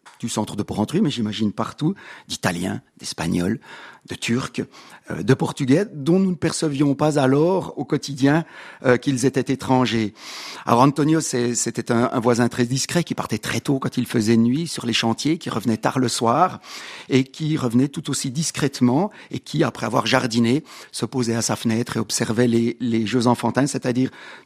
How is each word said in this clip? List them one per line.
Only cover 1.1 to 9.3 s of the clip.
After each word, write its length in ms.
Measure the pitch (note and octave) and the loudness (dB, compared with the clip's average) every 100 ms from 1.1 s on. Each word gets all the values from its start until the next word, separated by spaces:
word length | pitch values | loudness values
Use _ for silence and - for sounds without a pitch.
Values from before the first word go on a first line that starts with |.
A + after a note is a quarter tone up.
j'imagine 420 | B2 G#2+ G#2 G#2+ | 0 -4 -2 -2
partout, 420 | - G#2 - D3+ - - - - | -2 -6 -2 -4 -4 -12 -20 -14
d'Italiens, 540 | - F#2 F2 F#2+ G2+ - _ | -4 -2 -2 -4 -4 -10 _
d'Espagnols, 600 | - - E2+ F2+ F2 A2+ - - - - - | -14 -6 -2 0 0 -4 -8 -20 -20 -20 -14
de 60 | |
Turcs, 460 | - - A#2+ - - G2+ - - - - | -10 -4 -2 -4 -8 -10 -12 -20 -20 -12
euh, 120 | D#2 | -6
de 120 | G2 | 2
Portugais, 520 | C3 - - C3 D3 G#3+ | 2 0 -2 2 2 2
dont 260 | D3+ C3+ F#3 | -4 2 2
nous 120 | F#3+ | 2
ne 60 | F3 | 0
percevions 580 | E3 - D#3+ C#3 D3 | -2 -2 -2 2 2
pas 240 | C3+ D3+ D3 | 2 2 4
alors 560 | C3 C#3 E3 F#3+ - - | 4 4 4 2 -2 -8
au 60 | |
quotidien, 600 | C3 D3 - - C3+ D#3 E3 - - - | -4 -4 -4 2 4 4 0 -10 -20 -2
euh, 120 | C3 B2 | 2 2
qu'ils 300 | C#3+ C3 | 2 0
étaient 260 | C3 | 2